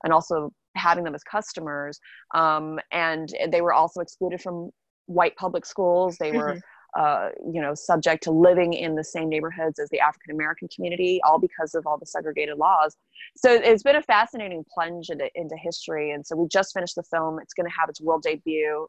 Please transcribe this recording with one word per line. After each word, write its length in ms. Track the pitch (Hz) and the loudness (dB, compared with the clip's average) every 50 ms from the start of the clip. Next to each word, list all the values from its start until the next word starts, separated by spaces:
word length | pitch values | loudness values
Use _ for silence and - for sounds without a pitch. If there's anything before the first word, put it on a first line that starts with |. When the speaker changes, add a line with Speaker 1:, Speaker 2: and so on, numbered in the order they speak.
| - | 0
Speaker 1:
and 80 | 160 165 | 2 2
also 400 | 160 170 - 175 156 151 - - _ _ _ _ | 2 2 2 -2 -4 -4 -6 -10 _ _ _ _
having 300 | 190 185 170 170 180 170 | -2 2 2 2 2 0
them 100 | 160 143 | -6 -8
as 80 | 147 - | -10 -12
customers. 800 | - - 208 214 - - 185 165 151 147 143 143 147 151 - _ - - - - _ - | -6 -6 -6 -6 -6 -12 -12 -10 -8 -8 -8 -8 -8 -12 -16 _ -20 -20 -20 -14 _ 0
Um, 440 | 165 160 160 156 156 156 156 156 156 - - | 2 4 4 2 2 -2 -4 -8 -10 -10 -6
and 420 | - 170 165 165 160 160 160 151 - - - 170 | -4 -2 0 0 -2 -4 -6 -8 -4 -4 -2 0
they 100 | 156 170 | 2 2
were 140 | 170 175 135 | 2 4 4
also 260 | 143 165 170 - 180 | 4 4 2 0 -6
excluded 400 | 170 - - _ 190 180 175 180 | -8 -8 -6 _ -4 -4 -4 -6
from 300 | - 185 175 170 170 - - _ _ _ _ _ _ | -8 -10 -10 -8 -10 -12 -14 _ _ _ _ _ _
white 300 | - 175 180 170 160 - | -2 2 2 2 2 2
public 280 | - 190 180 175 170 - | -2 -6 -4 -4 -4 -6
schools. 500 | - - 208 190 175 175 180 185 180 170 - | -6 -4 0 2 4 4 4 4 2 0 -2
They 140 | 170 151 151 | -4 -2 0
were, 220 | - 151 147 147 175 - - - _ _ _ - | 0 0 -2 -4 -6 -10 -16 -20 _ _ _ -2
Speaker 2:
Mm-hmm. 60 | - 151 | 0 2
Speaker 1:
uh, 260 | 151 143 101 95 90 - - - - 165 | 2 2 0 -2 -4 -6 -8 -10 -6 -4
you 80 | 170 | -4
know, 140 | 151 143 147 | -2 -4 -4
subject 480 | 147 - - 175 165 - 170 160 160 - | -4 0 2 2 2 4 0 0 0 0
to 60 | 170 | 2
living 420 | 160 160 175 180 180 180 175 170 170 | 6 8 8 8 8 8 4 2 0
in 220 | - - 160 160 | -2 -4 -4 -4
the 100 | 156 156 | -4 -6
same 240 | - - 170 160 160 | -6 -6 -4 -4 -2
neighborhoods 500 | 156 156 156 165 175 180 160 160 156 - | -2 -2 -4 -6 -6 -4 -4 -4 -4 -4
as 100 | 147 147 | -6 -4
the 100 | - - | 0 0
African 340 | 139 151 - - _ 156 151 | 0 0 0 -4 _ -10 -6
American 340 | 156 151 156 165 - 180 165 - | -6 -4 -4 -6 -8 -10 -14 -10
community, 460 | - 180 175 175 180 185 180 185 180 - | -8 -6 -6 -2 -2 0 0 2 2 4
all 140 | 151 156 165 | 4 4 4
because 360 | 175 180 - - 160 151 - | 2 -2 -2 -6 -8 -4 -4
of 120 | 165 151 | -6 -4
all 120 | 151 151 147 | -4 -4 -6
the 80 | 165 | -6
segregated 500 | - - 160 160 156 147 151 151 147 151 147 | -8 -10 -8 -6 -6 -4 -4 -4 -4 -2 0
laws. 380 | 156 180 190 160 151 156 - _ _ _ _ - - - _ | 2 4 4 4 2 0 -2 _ _ _ _ -20 -20 -20 _
So 160 | - - 247 240 | 2 6 6 6
it's 300 | 233 - 233 226 202 - | 8 8 6 6 6 6
been 140 | 277 285 | 4 4
a 60 | 302 311 | 4 4
fascinating 640 | - - - - - - 233 208 190 180 160 156 - - | 4 4 4 4 2 -2 -8 -8 -8 -8 -10 -12 -8 -4
plunge 380 | 180 165 170 175 175 160 170 | -4 -4 -4 -4 -10 -10 -10
into, 200 | 160 143 139 - - | -8 -6 -6 -6 -6
into 220 | - 165 151 160 | -8 -8 -8 -10
history. 540 | 160 156 170 170 - - - 160 151 151 147 | -8 -8 -8 -8 -8 -8 -8 -6 -4 -4 -4
And 160 | 147 147 147 | -6 -8 -8
so 100 | - 165 | -6 -2
we 120 | 160 170 156 | -2 -2 2
just 240 | - 190 196 - - | 2 0 0 0 -4
finished 220 | 196 175 175 - | -6 -6 -6 -8
the 60 | 180 170 | -10 -8
film. 360 | - - 165 160 160 160 160 | -6 -4 -4 -4 -4 -6 -8
It's 140 | - - - | -12 -10 -8
gonna 160 | - 175 170 | -8 -6 -6
have 180 | - - 160 160 | -2 -4 -4 -4
its 120 | 151 - | -4 -6
world 220 | 156 160 160 156 160 | -2 0 0 0 0
debut, 640 | 160 156 147 - 160 156 156 151 151 151 151 160 | -2 -4 -4 -4 -4 -2 -2 0 -2 -2 -4 -6